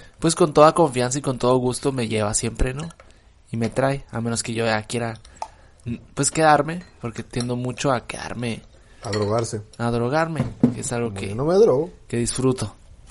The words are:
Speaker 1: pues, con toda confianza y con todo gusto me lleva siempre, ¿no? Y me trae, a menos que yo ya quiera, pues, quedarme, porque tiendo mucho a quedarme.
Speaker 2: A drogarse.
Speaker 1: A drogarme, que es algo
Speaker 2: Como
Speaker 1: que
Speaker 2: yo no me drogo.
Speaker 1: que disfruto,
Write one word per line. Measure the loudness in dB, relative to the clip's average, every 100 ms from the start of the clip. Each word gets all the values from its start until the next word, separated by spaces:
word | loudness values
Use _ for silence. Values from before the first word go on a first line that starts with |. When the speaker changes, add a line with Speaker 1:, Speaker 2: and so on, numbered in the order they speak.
| -20 -2
Speaker 1:
pues, | 0
con | 2 4
toda | 8 8
confianza | 8 2 2 -2 -2
y |
con | -4 0
todo | 2 2
gusto | 2 -2 -2
me | -2 -2
lleva | 0 0
siempre, | -2 -2 -2 -2
¿no? | -4 -10 -14 -20 -20 _ _ _
Y | -4
me | -4
trae, | 0 0 -2 -6
a | -6
menos | -4 -4
que | -4
yo | -2 0
ya | -2
quiera, | -2 -6 -6 -8 -16 -16 -16 -16 -20 -16 -12 -12 -8
pues, | -4 -2
quedarme, | 4 6 6 4 -6 -12 -12
porque | -12 -10
tiendo | -8 -6 -4 -4
mucho | -6 -4 -2
a | -2 -4
quedarme. | -12 -10 -6 -6 -8 -12 -20 -20 -14
Speaker 2:
A | -6
drogarse. | -2 0 0 -2 -6 -10 -6
Speaker 1:
A | -2
drogarme, | 0 0 0 -2 -2 -6 0 0
que | 0
es | -6
algo | -4 -4
Speaker 2:
Como | -4
Speaker 1:
que | -6
Speaker 2:
yo | -4
no | 2
me | 4
drogo. | 6 4 0 -8 -6
Speaker 1:
que | -4
disfruto, | -2 0 0 0 -4 -10 -20 -20 -16